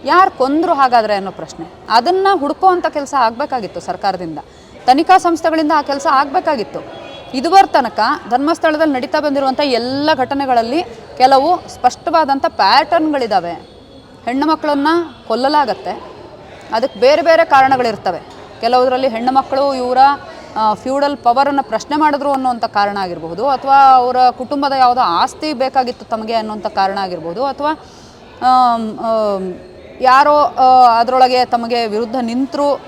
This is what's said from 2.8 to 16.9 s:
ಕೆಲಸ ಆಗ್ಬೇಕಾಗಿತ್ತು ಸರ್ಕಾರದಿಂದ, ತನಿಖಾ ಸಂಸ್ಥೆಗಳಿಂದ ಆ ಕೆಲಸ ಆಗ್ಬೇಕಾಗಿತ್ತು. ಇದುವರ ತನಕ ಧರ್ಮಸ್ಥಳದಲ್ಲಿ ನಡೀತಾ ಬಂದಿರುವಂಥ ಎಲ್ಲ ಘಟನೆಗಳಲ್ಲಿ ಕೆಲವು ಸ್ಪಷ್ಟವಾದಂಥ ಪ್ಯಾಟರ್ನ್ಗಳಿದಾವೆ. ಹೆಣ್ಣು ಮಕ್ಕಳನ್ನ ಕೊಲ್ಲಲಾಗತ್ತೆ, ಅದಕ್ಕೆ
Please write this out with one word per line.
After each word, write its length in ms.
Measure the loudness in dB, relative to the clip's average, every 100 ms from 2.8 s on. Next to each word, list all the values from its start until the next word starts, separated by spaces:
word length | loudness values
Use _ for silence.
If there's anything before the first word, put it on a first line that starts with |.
| -2
ಕೆಲಸ 260 | -4 -4 0
ಆಗ್ಬೇಕಾಗಿತ್ತು 600 | -2 -2 -6 -6 -8 -10
ಸರ್ಕಾರದಿಂದ, 600 | -10 -6 -4 -4 -8 -12 -16 -20 -20 -4 2
ತನಿಖಾ 320 | 2 4 4
ಸಂಸ್ಥೆಗಳಿಂದ 540 | 4 -2 -2 -2 0 0
ಆ 60 |
ಕೆಲಸ 260 | 0 -4 0
ಆಗ್ಬೇಕಾಗಿತ್ತು. 960 | 0 0 -2 -2 -4 -6 -10 -14 -18 -18 -18 -10
ಇದುವರ 320 | -6 4 4 6
ತನಕ 340 | 2 -2 -2 -2 -2 -2
ಧರ್ಮಸ್ಥಳದಲ್ಲಿ 640 | -2 0 0 0 0 0
ನಡೀತಾ 260 | 0 -2 -2
ಬಂದಿರುವಂಥ 400 | -2 -2 -2 0
ಎಲ್ಲ 460 | 0 0 -2 -2 0
ಘಟನೆಗಳಲ್ಲಿ 720 | 0 -2 -2 0 0 0 -4 -6 -14 -18 0
ಕೆಲವು 520 | 4 4 4 -2 -4
ಸ್ಪಷ್ಟವಾದಂಥ 760 | -2 -2 -2 -2 0 0 0 -2
ಪ್ಯಾಟರ್ನ್ಗಳಿದಾವೆ. 1040 | 0 2 4 2 0 0 -2 0 -2 -2 -12 -16 -20 -20 -20 -20 -12 -6
ಹೆಣ್ಣು 220 | -2 0
ಮಕ್ಕಳನ್ನ 400 | 0 0 0 0 0 -2 -14 -6
ಕೊಲ್ಲಲಾಗತ್ತೆ, 920 | -2 0 0 0 -4 -8 -10 -14 -20 -20 -20 -20 -20 -6
ಅದಕ್ಕೆ 260 | -4 -4